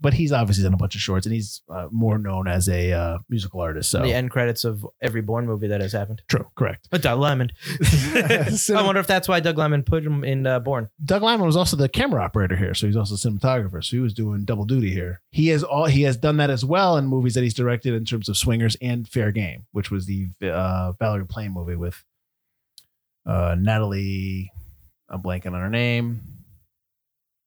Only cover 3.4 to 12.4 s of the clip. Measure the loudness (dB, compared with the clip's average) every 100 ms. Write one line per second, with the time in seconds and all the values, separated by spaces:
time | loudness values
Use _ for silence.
3.4 | -4 -6 -6 -4 -2 0 2 0 -2 -2
4.4 | -2 0 -4 -4 -10 _ -4 -2 -2 -2
5.4 | -2 -2 -2 -2 -2 -4 -6 -8 -2 -4
6.4 | -4 -4 -4 -4 _ -2 0 2 2 0
7.4 | -2 -6 -10 0 4 4 4 0 2 2
8.4 | 2 0 2 2 4 2 2 2 4 2
9.4 | 2 2 2 2 2 0 2 -2 0 0
10.4 | 2 0 0 -2 -4 _ -2 2 4 4
11.4 | 4 4 2 2 2 2 2 2 0 0